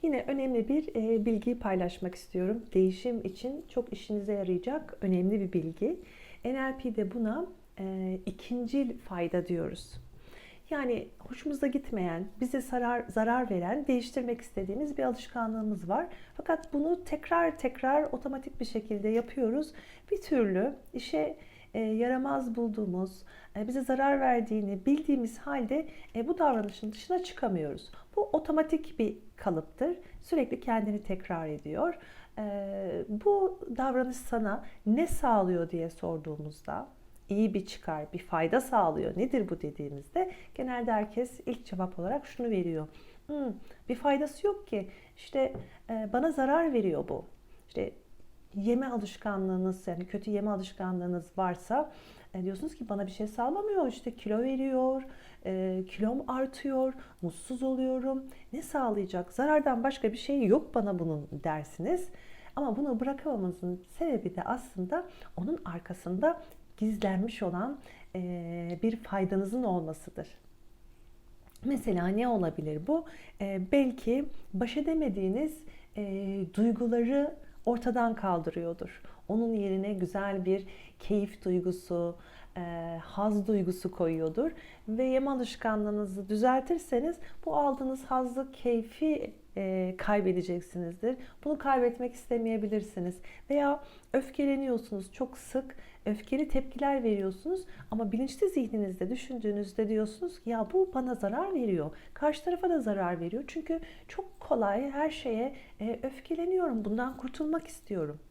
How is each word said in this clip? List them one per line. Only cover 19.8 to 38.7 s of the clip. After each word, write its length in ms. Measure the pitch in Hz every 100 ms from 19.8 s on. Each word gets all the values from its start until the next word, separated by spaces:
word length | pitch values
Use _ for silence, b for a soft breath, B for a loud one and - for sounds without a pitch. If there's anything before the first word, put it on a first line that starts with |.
| B B -
Bir 100 | 392
türlü 540 | - 277 214 185 233 285 -
işe, 420 | 254 - 311 302 311 B B B
e, 60 | 214
yaramaz 760 | 220 220 240 262 269 277 254 226
bulduğumuz, 680 | 233 214 208 180 190 185 - B B 202
e, 120 | 214
bize 120 | 254
zarar 400 | 262 262 269 277
verdiğini 680 | 262 240 226 214 202 196 190
bildiğimiz 520 | 294 311 277 226 -
halde, 480 | - 277 220 277 311 B B 226
e, 120 | 233
bu 100 | 349
davranışın 540 | 311 233 208 214 214
dışına 300 | 214 - 359
çıkamıyoruz. 680 | 359 - 240 185 151 - - B B -
Bu 60 |
otomatik 760 | 208 311 311 311 311 320 - -
bir 200 | 220 - - -
kalıptır. 600 | - 165 160 - 294 349 B B
Sürekli 380 | - 330 240 240
kendini 420 | - 226 208 208
tekrar 460 | 208 185 - 170 160
ediyor. 500 | 151 147 156 311 339 B B B -
E, 640 | 214 202 196 196 190 - -
bu 520 | 214 415 403 381 - - 233
davranış 400 | 262 254 254 254
sana 480 | - 233 214 208 B B -
ne 200 | 233 330
sağlıyor 640 | - 277 220 185 175 170
diye 200 | 175 165
sorduğumuzda, 1000 | 165 175 165 156 151 151 151 - 156 277 - - - -
iyi 260 | 202 220
bir 120 | 208 190
çıkar, 460 | - - 156 151
bir 60 | 180
fayda 420 | - 170 165 233
sağlıyor, 560 | -